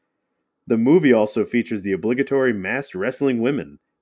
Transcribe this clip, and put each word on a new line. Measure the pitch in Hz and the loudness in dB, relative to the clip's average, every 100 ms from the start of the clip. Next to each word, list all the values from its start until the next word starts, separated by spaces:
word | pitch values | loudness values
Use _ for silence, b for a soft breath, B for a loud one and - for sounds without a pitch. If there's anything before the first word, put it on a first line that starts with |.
| _ _ _ _ _ _ - | _ _ _ _ _ _ -2
The | 113 | 0
movie | 117 170 151 | 4 4 6
also | 113 107 - | 4 2 -2
features | 104 120 110 107 | -2 -2 -2 -4
the | 98 | -4
obligatory | 95 107 123 135 139 131 | -4 -2 -2 -2 0 0
masked | 107 95 120 - | -2 -4 -6 -6
wrestling | 90 107 131 139 120 | -6 -6 -2 -2 0
women, | 117 143 76 73 _ _ | -2 -2 -6 -14 _ _